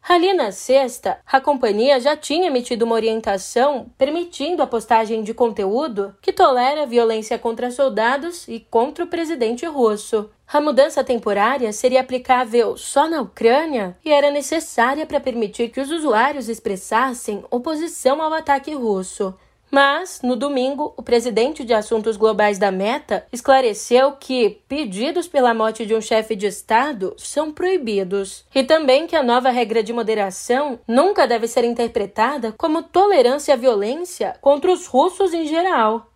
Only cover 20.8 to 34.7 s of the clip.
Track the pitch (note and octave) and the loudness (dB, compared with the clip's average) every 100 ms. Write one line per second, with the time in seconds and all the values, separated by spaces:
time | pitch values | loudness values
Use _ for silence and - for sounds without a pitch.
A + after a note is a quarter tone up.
20.8 | D4 - - A#3+ A#3+ G#3+ B3 D#4 A#3+ A3+ | -8 -8 -2 0 0 0 0 -2 -2 -2
21.8 | G#3+ A3+ A3 G#3 A3 G#3 G#3 G3 G3+ F#3 | 0 -4 -2 0 0 2 0 2 0 0
22.8 | G3+ C#4+ - G3 - A#3+ - C4+ B3 G#3 | -2 -4 -4 -6 -6 -8 4 4 4 -2
23.8 | - A#3+ C4+ C#4 - C4 G#3 - _ C#4+ | 0 4 4 0 -6 0 0 -2 _ -6
24.8 | C4 F#3 C4 F4+ E4+ D4 B3 A3+ A3 A3 | -6 -4 -4 -4 -2 2 2 2 -2 -4
25.8 | A3 A3 G#3+ A3 A3 A3 G3+ F#3+ - A3 | -2 -2 0 -2 0 -4 -4 -6 0 0
26.8 | C#4+ A#3+ F#3 - - - D#4 D4+ F4+ F#4+ | 2 -4 -8 -8 -6 -4 -4 -2 0 0
27.8 | A#3 G3 F#3+ G3+ G3 - _ C4 B3+ D#4+ | 0 -4 -2 -4 -6 -12 _ -2 2 2
28.8 | D4 C4 E4 E4 B3+ A#3+ B3+ A#3+ A3+ A3+ | 4 2 2 0 2 2 2 0 0 0
29.8 | G#3 A#3+ G#3+ G#3+ G3 F#3 - B3 D4 A#3 | -2 -4 -2 -2 -2 -6 -2 0 0 -6
30.8 | - A#3 F4 G4+ C4+ A#3 A3+ B3 A#3 A#3 | 0 2 4 4 2 2 0 0 0 0
31.8 | A#3 A#3 G3 - A3+ D4 A3+ G#3+ D#4+ D#4+ | -2 -2 -4 0 -2 0 -6 -4 -2 -2
32.8 | E4 F4 G4+ F4+ A#3+ C#4 - C4 C4 G#3+ | 0 2 4 6 4 2 0 2 4 2
33.8 | G3+ D4 F4 - G#3 - C#4 C#4+ F#4 | -2 -4 -8 -6 -8 0 2 2 2